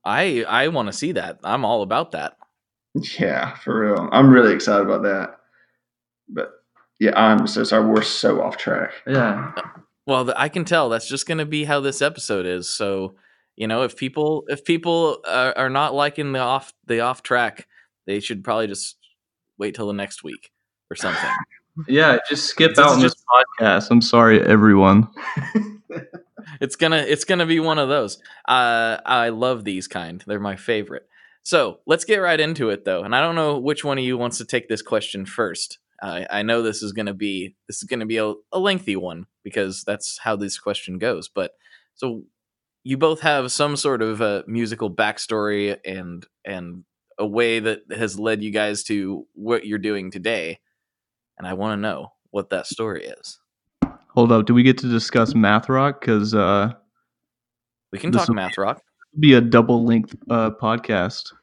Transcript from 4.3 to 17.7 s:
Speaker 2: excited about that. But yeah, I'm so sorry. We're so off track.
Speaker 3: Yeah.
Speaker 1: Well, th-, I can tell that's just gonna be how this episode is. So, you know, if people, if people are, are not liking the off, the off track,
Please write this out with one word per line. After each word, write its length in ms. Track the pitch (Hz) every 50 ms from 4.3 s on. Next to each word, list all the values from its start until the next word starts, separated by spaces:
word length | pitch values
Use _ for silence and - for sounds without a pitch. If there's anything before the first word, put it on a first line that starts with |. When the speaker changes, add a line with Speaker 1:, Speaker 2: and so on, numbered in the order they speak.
| 127 123 117 107
Speaker 2:
excited 300 | - - - - 104 101 101
about 160 | 98 98 - -
that. 340 | 101 98 95 90 - - _ _ _ _ _ _ _ _ _ _ _ _ _ _ _ _ _ _ -
But 220 | - - - - - _ _ _ _ _ _ _ _ _
yeah, 180 | 107 107 - 98
I'm 280 | 110 110 110 104 107
so 180 | 107 104 110 -
sorry. 220 | - 113 110 110
We're 160 | 110 110 110
so 400 | 110 - - - - 101 95 -
off 160 | - - - -
track. 340 | - - - 98 90 - - - _
Speaker 3:
Yeah. 460 | 123 135 131 120 110 101 110 135 - - - - - - - _ _ _ _ _
Speaker 1:
Well, 200 | 139 135 127 127
th-, 100 | 120 117 -
I 120 | 135 151
can 160 | - 185 160
tell 240 | - 175 165 147 120
that's 180 | 113 113 - -
just 180 | 135 135 -
gonna 200 | - 165 160 151
be 180 | 147 151 151 147
how 160 | 147 147 143
this 220 | 139 139 135 135
episode 420 | 139 147 143 131 - - 107 95 90
is. 240 | 90 90 90 90 -
So, 460 | - - 110 101 98 95 95 95 95 _ _ _ _ _ _ _ _
you 100 | - 110
know, 160 | 110 113 123
if 140 | 131 117 -
people, 480 | - 135 127 131 151 151 151 156 147 - -
if 140 | 143 143 _
people 540 | - 170 165 165 170 170 170 165 156 - - -
are, 300 | - 90 127 127 131 -
are 140 | - 131 131
not 240 | 131 135 151 147 127
liking 380 | 143 143 147 147 - 147 139
the 80 | 135 131
off, 340 | 127 120 135 135 - - _ _ _
the 160 | - 117 113
off 220 | 117 123 127 -
track, 440 | - - 123 123 120 107 - - - _